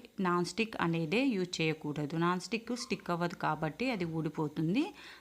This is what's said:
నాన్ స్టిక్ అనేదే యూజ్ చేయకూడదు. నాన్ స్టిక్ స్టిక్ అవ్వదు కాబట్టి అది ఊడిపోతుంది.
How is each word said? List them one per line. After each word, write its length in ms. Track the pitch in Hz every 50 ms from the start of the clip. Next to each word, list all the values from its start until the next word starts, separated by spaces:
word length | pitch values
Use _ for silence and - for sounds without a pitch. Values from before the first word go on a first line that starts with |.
| - - - -
నాన్ 240 | 190 175 175 175 175
స్టిక్ 300 | 175 - - 220 220 - -
అనేదే 440 | - 170 165 165 165 196 196 240 277
యూజ్ 360 | 277 214 185 180 175 - -
చేయకూడదు. 540 | 160 156 151 156 - 147 143 156 151 139 165
నాన్ 240 | 165 170 175 180 185
స్టిక్ 360 | - - 233 214 226 - 247
స్టిక్ 360 | 240 - - 196 - - -
అవ్వదు 240 | 175 165 175 170 180
కాబట్టి 560 | - - 156 156 151 160 160 - - 240 262
అది 140 | 240 180 175
ఊడిపోతుంది. 880 | 165 160 160 156 165 - - 156 147 - 160 160 160 196 269 339 415 - - - - - -